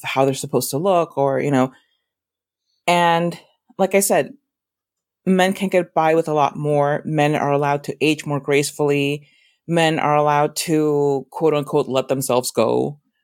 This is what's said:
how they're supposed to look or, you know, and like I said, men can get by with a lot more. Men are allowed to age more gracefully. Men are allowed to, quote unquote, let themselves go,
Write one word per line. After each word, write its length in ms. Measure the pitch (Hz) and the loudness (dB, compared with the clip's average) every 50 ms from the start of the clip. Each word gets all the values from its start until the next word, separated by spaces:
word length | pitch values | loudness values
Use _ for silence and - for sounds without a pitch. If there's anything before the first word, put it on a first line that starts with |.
| - | -10
how 200 | - - 131 139 | -4 0 0 2
they're 100 | 139 131 | 2 0
supposed 360 | - - 139 - 123 127 - | -2 -4 -4 -4 -2 -2 -2
to 80 | - 139 | -4 -2
look 400 | 175 202 185 175 160 - - 143 | 0 0 2 2 0 -2 -2 -2
or, 220 | 139 139 135 131 | -2 0 0 -2
you 100 | 143 147 | 0 0
know, 220 | 139 127 127 127 - _ _ _ _ _ _ _ _ _ _ _ _ _ _ _ _ _ _ _ _ _ _ | 2 2 2 0 -2 _ _ _ _ _ _ _ _ _ _ _ _ _ _ _ _ _ _ _ _ _ _
and 520 | - 175 175 175 170 170 170 170 170 170 - - _ _ _ _ _ _ | 0 2 2 4 2 2 2 0 -4 -6 -10 -14 _ _ _ _ _ _
like 180 | - 190 190 202 | -2 0 2 2
I 60 | 196 | 2
said, 320 | 202 - 202 165 135 - - _ _ _ _ _ _ _ _ _ _ _ _ _ _ _ _ _ - | 2 2 2 0 0 -2 -8 _ _ _ _ _ _ _ _ _ _ _ _ _ _ _ _ _ -2
men 260 | 185 190 185 185 190 | 0 2 2 2 2
can 160 | 190 - 202 190 | 0 -2 -2 0
get 240 | - 180 170 - | 0 0 0 0
by 220 | - 165 160 160 160 | 0 0 2 2 2
with 140 | 165 165 160 | 2 0 0
a 60 | 151 | 0
lot 220 | 151 139 143 - | 0 0 0 -2
more. 460 | 151 147 147 147 143 143 143 151 151 - | -4 -4 -2 0 0 0 0 -2 -4 -4
Men 300 | 151 156 147 147 147 151 | -4 0 0 2 2 0
are 180 | - - 143 | 0 0 0
allowed 320 | 143 143 147 143 143 143 143 | 0 0 0 0 -2 -2 -4
to 120 | - - - | -8 -6 -2
age 220 | 139 156 151 147 - | 0 0 0 -2 -4
more 160 | 151 143 139 | -6 -6 -4
gracefully. 880 | - 147 143 143 147 147 - - 147 143 143 143 139 143 147 147 147 _ _ _ _ _ _ _ _ | -2 0 0 0 0 -2 -2 -2 0 0 0 0 0 -2 -4 -6 -10 _ _ _ _ _ _ _ _
Men 320 | 165 170 170 160 160 160 - | -2 0 2 2 2 2 0
are 180 | - 147 147 | 0 2 2
allowed 400 | 151 147 147 147 147 151 151 151 | 2 2 2 2 2 0 0 -2
to, 680 | - - 180 156 156 151 151 147 143 143 143 139 135 135 - | -6 -4 -2 0 0 0 0 0 0 0 0 0 -2 -6 -8
quote 220 | - - 165 156 | -6 -2 0 0
unquote, 340 | 151 147 143 - - 147 135 | 2 0 -2 -2 -2 -2 0
let 220 | 117 127 131 127 - | 0 -2 -2 0 0
themselves 420 | 139 135 135 - 120 127 123 - | -2 -2 -2 0 0 0 0 0
go, 480 | - - 110 120 123 123 131 143 147 - _ _ _ _ | 0 0 0 2 2 0 -2 -4 -6 -10 _ _ _ _